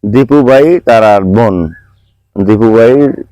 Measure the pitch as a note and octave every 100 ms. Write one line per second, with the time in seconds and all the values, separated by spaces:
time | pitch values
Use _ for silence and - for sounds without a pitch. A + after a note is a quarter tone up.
0 | G#2 A2+ C3+ C#3+ B2+ C3+ D3+ F3 - A#2
1 | A2 G#2 F#2+ G2+ A2+ F#2 E2 D#2+ _ _
2 | _ _ _ - G2 G#2 A2+ A2 A2+ C3+
3 | C#3+ - -